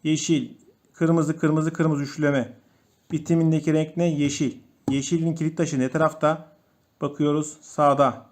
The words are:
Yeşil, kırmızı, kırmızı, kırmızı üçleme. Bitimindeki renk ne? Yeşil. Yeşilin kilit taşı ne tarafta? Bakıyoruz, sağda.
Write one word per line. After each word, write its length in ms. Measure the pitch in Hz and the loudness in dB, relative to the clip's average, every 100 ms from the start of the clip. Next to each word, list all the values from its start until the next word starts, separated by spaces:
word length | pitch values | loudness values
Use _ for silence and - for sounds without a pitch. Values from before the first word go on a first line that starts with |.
Yeşil, 500 | 156 156 - 160 - - _ _ _ | 0 -2 0 0 -2 -14 _ _ _
kırmızı, 440 | - 165 165 151 160 | -2 2 2 2 0
kırmızı, 360 | 160 156 156 | 0 0 -2
kırmızı 300 | 160 156 143 | 0 0 0
üçleme. 560 | 143 - 147 139 117 - _ _ _ _ _ | -4 -2 0 0 -2 -10 _ _ _ _ _
Bitimindeki 600 | 156 - 165 160 160 156 | -8 0 2 4 2 2
renk 240 | 156 156 170 | 0 -2 -2
ne? 140 | 170 | -2
Yeşil. 480 | 147 143 143 127 - _ _ - | 0 -2 0 -4 -4 _ _ -4
Yeşilin 440 | 135 131 170 165 | -2 0 -2 0
kilit 220 | 160 160 160 | -2 -4 -2
taşı 220 | 160 139 | -2 0
ne 120 | 127 | 0
tarafta? 640 | 156 156 151 151 160 - _ _ _ _ _ | 2 0 2 0 0 -8 _ _ _ _ _
Bakıyoruz, 580 | 143 143 147 151 147 - | -8 -2 0 0 -4 -12
sağda. 640 | - - 147 139 135 110 - | -14 2 2 4 2 0 -16